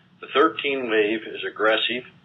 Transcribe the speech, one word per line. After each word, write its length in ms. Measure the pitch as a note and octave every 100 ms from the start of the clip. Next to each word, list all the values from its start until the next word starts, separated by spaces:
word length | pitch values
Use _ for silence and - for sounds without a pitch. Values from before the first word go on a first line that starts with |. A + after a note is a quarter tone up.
| _ _
The 80 | -
thirteen 600 | C3 D#3+ - C#3+ C3+ A#2+
wave 340 | A2 G#2 A2 A2
is 160 | G2
aggressive 600 | F#2+ - G#2+ A2 A2+ A#2+ - -